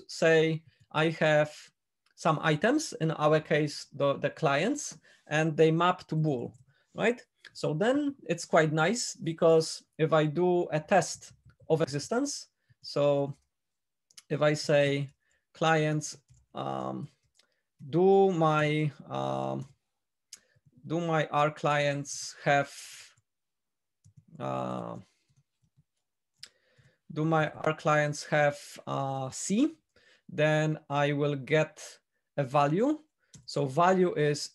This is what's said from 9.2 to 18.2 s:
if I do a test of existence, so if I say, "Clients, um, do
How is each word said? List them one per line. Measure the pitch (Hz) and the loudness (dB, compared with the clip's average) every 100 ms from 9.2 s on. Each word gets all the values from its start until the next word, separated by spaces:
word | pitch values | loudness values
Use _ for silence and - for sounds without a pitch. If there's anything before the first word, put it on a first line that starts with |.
| 151 160 165 160 156 - - - | -8 2 4 4 2 -6 -12 -4
if | 156 | 0
I | 156 151 | 2 2
do | 147 180 175 170 | 0 2 2 0
a | 151 | -4
test | 156 196 160 - - - _ _ - | 0 2 2 -4 -16 -20 _ _ -2
of | 160 | 0
existence, | 156 143 - 233 285 - - _ _ _ | 0 -4 -4 -4 -4 -6 -14 _ _ _
so | - 147 143 143 143 143 _ _ _ _ _ _ _ _ - | -8 0 2 2 -2 -8 _ _ _ _ _ _ _ _ -6
if | 143 | 0
I | 151 | 0
say, | 151 - 147 143 143 139 _ _ _ _ | 0 2 2 2 0 -4 _ _ _ _
"Clients, | - 160 160 151 151 - - _ _ _ | -2 0 2 2 -2 -6 -12 _ _ _
um, | - 135 131 - - 143 _ _ _ _ _ _ _ 139 | -10 -6 -6 -6 -8 -12 _ _ _ _ _ _ _ -6
do | 147 185 196 | 2 4 6